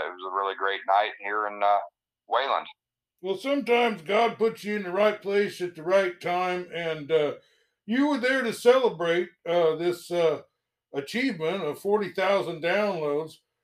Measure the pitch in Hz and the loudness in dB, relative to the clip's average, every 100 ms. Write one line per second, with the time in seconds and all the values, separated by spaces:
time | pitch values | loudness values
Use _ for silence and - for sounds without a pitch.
0 | 78 90 92 95 98 95 98 98 - 98 | -2 -6 -6 -2 -2 -2 -2 -2 0 2
1 | 107 - 101 104 104 104 101 101 - _ | 2 -4 -6 -4 -4 0 2 2 0 _
2 | _ _ - 113 135 95 - - _ _ | _ _ -4 -2 0 -2 -4 -14 _ _
3 | _ _ 185 190 269 285 233 240 240 202 | _ _ -6 -6 -2 -2 0 2 2 -2
4 | 151 202 233 233 226 - 202 208 180 185 | -2 2 2 2 -2 -2 -6 -6 -4 2
5 | 214 208 190 202 202 170 175 170 156 196 | 2 2 -2 0 0 -2 -8 -6 2 2
6 | 185 180 175 175 180 180 175 165 170 156 | 2 -2 -2 -2 0 -4 -6 -6 -4 -6
7 | 143 160 147 - _ _ _ _ - 240 | 0 2 2 -2 _ _ _ _ -4 2
8 | 294 277 240 269 233 - 240 262 240 165 | 2 2 2 2 0 2 6 6 4 0
9 | 170 170 180 _ - 175 165 156 175 175 | 0 0 -2 _ -2 2 2 2 0 -2
10 | - 175 165 143 - _ _ _ _ 139 | -2 2 2 2 -6 _ _ _ _ -8
11 | 139 220 269 180 156 196 156 139 196 208 | -6 -2 -2 -2 -2 -2 -4 -4 0 0
12 | 190 - 196 196 165 165 165 196 208 175 | 0 -2 2 2 0 -4 0 0 0 0
13 | 151 143 160 - _ _ | -2 -2 -4 -10 _ _